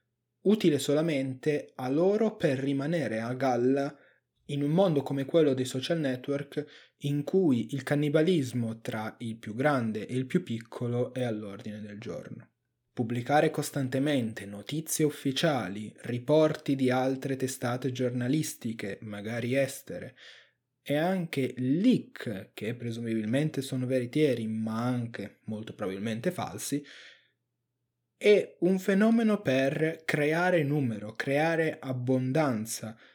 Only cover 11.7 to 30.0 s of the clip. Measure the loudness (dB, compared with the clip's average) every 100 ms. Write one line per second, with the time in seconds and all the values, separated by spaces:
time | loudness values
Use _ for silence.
11.7 | -10 -12 -12 -10 -10 -12 -16 -18 _ _
12.7 | _ _ -6 -2 -2 2 4 4 0 -4
13.7 | -4 -2 0 0 0 -2 -6 -12 -12 -6
14.7 | -6 -4 0 0 0 -2 2 2 2 -2
15.7 | -8 -10 -10 -6 -4 4 4 4 2 -2
16.7 | 2 2 2 0 -2 -4 -2 -4 -2 -4
17.7 | -2 -4 -2 -2 0 0 0 0 -6 -8
18.7 | -6 -8 -8 -10 -10 -6 -4 0 2 0
19.7 | -4 -12 -12 -12 -16 -20 -20 _ _ _
20.7 | _ -4 0 0 0 -2 -2 -2 -2 0
21.7 | 4 4 4 0 -10 -8 -8 -12 -8 -6
22.7 | -6 -6 -6 -2 -2 0 0 0 -2 -4
23.7 | -4 0 0 0 2 2 2 -2 -2 -2
24.7 | -2 -2 -2 -4 -8 -10 -12 -10 -8 -10
25.7 | -6 -6 -4 -4 -2 -4 -4 -6 -8 -6
26.7 | -6 -6 -18 -20 -20 _ _ _ _ _
27.7 | _ _ _ _ _ 6 6 4 0 0
28.7 | 2 2 4 4 4 4 2 2 2 2
29.7 | 2 -2 -2